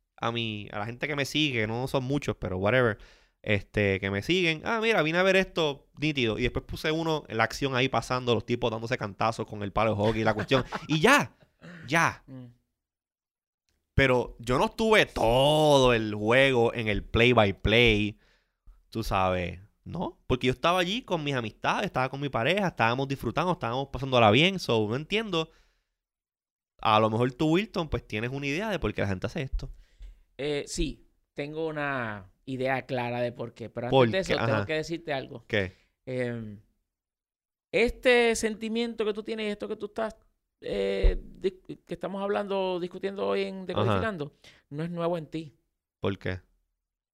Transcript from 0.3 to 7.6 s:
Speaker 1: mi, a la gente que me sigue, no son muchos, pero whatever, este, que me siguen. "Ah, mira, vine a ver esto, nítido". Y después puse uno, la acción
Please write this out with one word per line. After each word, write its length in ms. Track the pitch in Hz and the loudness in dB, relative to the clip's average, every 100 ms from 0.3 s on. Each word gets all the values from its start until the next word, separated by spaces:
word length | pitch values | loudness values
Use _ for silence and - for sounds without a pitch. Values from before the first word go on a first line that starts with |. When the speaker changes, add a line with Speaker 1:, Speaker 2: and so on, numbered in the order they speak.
Speaker 1:
mi, 380 | 117 113 104 101 | -4 -4 -6 -8
a 60 | 107 | -8
la 80 | 107 | -8
gente 220 | 120 147 | -8 -6
que 80 | 147 | -4
me 80 | |
sigue, 420 | 135 147 151 123 107 | -2 0 0 2 -2
no 220 | 117 131 | -2 -2
son 160 | 147 | -2
muchos, 320 | 127 143 - 104 | -2 -2 -2 -6
pero 220 | 98 92 | -4 -2
whatever, 380 | 98 127 120 104 - - _ _ - | 2 4 2 0 -8 -20 _ _ -2
este, 540 | 104 - - 101 95 | -2 -2 0 2 2
que 100 | 98 | 0
me 100 | 98 | -4
siguen. 380 | - 180 170 156 | 0 0 0 -2
"Ah, 160 | - 226 | -2 -2
mira, 180 | 220 208 | 0 2
vine 160 | 156 170 | 2 2
a 40 | |
ver 140 | 190 190 | 4 4
esto, 500 | 185 - 156 135 _ - | 2 -2 -2 -4 _ -6
nítido". 380 | 151 139 117 107 | -4 0 0 0
Y 40 | |
después 220 | 120 135 - | -2 -4 -8
puse 240 | - 165 | -6 -2
uno, 320 | 160 160 151 - | -2 0 -2 -4
la 160 | 110 | -2
acción 300 | 113 - | -2 0